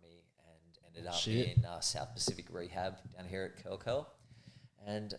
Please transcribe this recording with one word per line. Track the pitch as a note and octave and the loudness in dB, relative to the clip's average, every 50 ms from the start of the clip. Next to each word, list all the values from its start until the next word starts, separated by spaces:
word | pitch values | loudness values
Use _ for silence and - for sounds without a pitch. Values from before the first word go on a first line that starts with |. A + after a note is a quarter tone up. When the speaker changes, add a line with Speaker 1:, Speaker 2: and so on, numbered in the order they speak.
Speaker 1:
me, | E2+ E2+ E2+ E2+ F2 E2+ _ _ | -20 -20 -20 -20 -20 _ _ _
and | E2 E2 E2 D#2+ E2 - - - - | -20 -20 -20 -20 -20 -20 -20 -20 -20
ended | - - E2+ E2+ | -16 -12 -8 -4
up | F2 F2 | 0 2
Speaker 2:
Shit. | F2 - G#2+ G#2+ A#2+ A#2+ - - | 2 4 4 6 4 4 6 6
Speaker 1:
in, | - - | 6 6
uh, | E2+ F2 E2 | 6 4 0
South | - - - D2 C#2+ - | 0 0 2 0 -2 -2
Pacific | A#2 C3+ - - - - F2+ - | -2 0 0 0 0 -2 -6 -8
Rehab | E2 F2 F2 F2+ F#2 F#2 F#2 F#2+ F#2 - - - - | -6 -6 -6 -4 -2 0 0 0 0 -4 -10 -12 -12
down | F2+ F2+ F2+ | -10 -8 -6
here | F#2+ F#2+ F#2+ | -4 -4 -4
at | F2+ - - | -4 -6 -8
Curl | - F#2 G2 F#2+ | -6 -6 -4 -2
Curl. | - A2+ B2 C#3+ D3+ - - - - - - - - - - - - - _ - G#2 | 0 2 2 2 0 -4 -10 -20 -20 -20 -20 -20 -20 -20 -20 -20 -20 -20 _ -10 -6
And, | G#2 G#2 G#2+ G#2+ G#2 G#2 | -4 -2 -2 -2 -4 -6